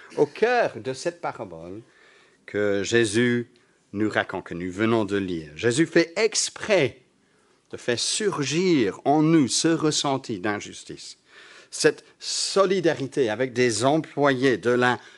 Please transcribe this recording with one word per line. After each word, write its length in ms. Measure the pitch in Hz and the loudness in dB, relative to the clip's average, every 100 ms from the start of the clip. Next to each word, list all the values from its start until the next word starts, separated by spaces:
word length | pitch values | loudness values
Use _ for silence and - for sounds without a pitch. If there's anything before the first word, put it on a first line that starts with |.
| - - | -8 0
au 80 | 147 | 0
cœur 480 | - 220 247 180 117 | 2 2 2 0 -2
de 160 | 110 | -8
cette 280 | 131 175 175 | -6 -6 -6
parabole 600 | 151 127 107 82 82 101 120 _ - _ _ _ - | -8 -8 -12 -12 -14 -14 -16 _ -20 _ _ _ -6
que 380 | 104 104 101 | 0 2 2
Jésus 640 | 95 117 113 104 123 120 117 _ _ _ _ | 2 4 4 4 2 2 -2 _ _ _ _
nous 160 | 101 107 | -2 0
raconte, 360 | 107 98 92 - | 0 -2 -4 -8
que 80 | |
nous 180 | 85 92 | -8 -6
venons 320 | 90 110 117 | -2 2 2
de 140 | 101 101 | 2 0
lire. 340 | 95 85 78 76 | -2 -4 -8 -4
Jésus 320 | 113 120 160 | 0 2 2
fait 260 | 170 165 - | 2 2 2
exprès 840 | 220 - - - - 196 131 - _ _ _ _ _ _ _ | 0 0 -4 -6 0 2 2 -2 _ _ _ _ _ _ _
de 60 | 92 | -8
faire 220 | - 117 | -4 -2
surgir 1040 | - - 214 151 135 151 190 156 101 87 | -2 -2 -2 -2 -2 0 2 4 2 0
en 200 | 131 147 | 2 4
nous 240 | 156 165 120 | 6 4 4
ce 220 | - 165 | 2 2
ressenti 720 | 160 156 147 143 135 131 104 | 2 0 0 0 -2 -4 -4
d'injustice, 800 | 104 104 95 - - - - - _ - - - - | -4 -4 -8 -14 -16 -16 -18 -20 _ -20 -20 -20 -14
cette 340 | - 151 - - _ | -6 -6 -6 -14 _
solidarité 1080 | - - - 196 190 190 160 143 135 - 117 | -10 -8 -4 -2 0 0 -2 -2 -4 -2 -2
avec 220 | 107 131 | -2 -4
des 320 | 120 123 104 | 0 0 2
employés 720 | 127 156 151 - 143 131 135 110 | 2 0 -2 0 0 2 2 2
de 120 | 120 | 0
la 300 | 123 123 120 - | 2 2 0 -6